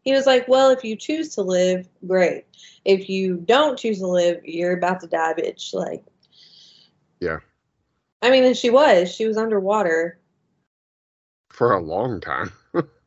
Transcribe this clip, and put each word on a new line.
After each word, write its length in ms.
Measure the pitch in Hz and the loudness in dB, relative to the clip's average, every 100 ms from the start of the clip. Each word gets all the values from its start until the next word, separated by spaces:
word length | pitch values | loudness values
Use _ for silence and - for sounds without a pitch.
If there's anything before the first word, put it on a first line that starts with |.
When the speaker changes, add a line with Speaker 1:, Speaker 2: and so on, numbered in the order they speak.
Speaker 1:
He 100 | - | -2
was 120 | 269 269 | 0 4
like, 220 | 254 247 | 2 4
"Well, 220 | 262 269 | 4 4
if 120 | 254 | 2
you 120 | 226 214 | -2 -8
choose 400 | - 311 311 - | -6 -6 -6 -6
to 60 | |
live, 440 | 190 180 180 185 185 _ 180 | -2 0 2 0 -6 _ -2
great. 380 | 185 175 - - _ - _ - | 0 2 0 -10 _ -20 _ 0
If 220 | 190 190 | 0 0
you 260 | 190 190 180 | -4 -2 -2
don't 400 | 170 247 302 247 | 2 2 2 -2
choose 220 | 226 202 | -4 -4
to 80 | 190 | -2
live, 340 | 180 175 170 - | 0 0 -2 -6
you're 300 | 165 175 180 | -6 -4 -2
about 240 | 175 180 | -2 -4
to 60 | 170 | -4
die, 260 | 170 160 | -2 -2
bitch." 400 | 160 - - - | -2 -6 -8 -10
Like, 300 | - - 80 - _ _ _ - _ - _ _ _ _ _ | -8 -6 -10 -14 _ _ _ -20 _ -20 _ _ _ _ _
Speaker 2:
Yeah. 200 | 87 80 - _ _ _ _ _ _ _ | -8 -8 -12 _ _ _ _ _ _ _
Speaker 1:
I 80 | 233 | 2
mean, 120 | 262 254 | 4 4
and 100 | 247 | 2
she 120 | 247 | 2
was. 440 | 247 302 190 180 | 4 6 4 2
She 140 | - 220 | -2 -4
was 100 | 220 | -2
underwater. 800 | 226 208 190 214 185 165 170 - _ _ _ _ _ _ _ _ _ _ _ _ _ | -2 -2 0 0 0 -2 -2 -8 _ _ _ _ _ _ _ _ _ _ _ _ _
Speaker 2:
For 200 | - 120 | -2 0
a 80 | 101 | 2
long 380 | 80 87 123 101 | -2 -4 -4 -6
time. 300 | 85 65 95 - _ | -8 -8 -8 -12 _
<laughs> 100 | 175 - _ | -6 -6 _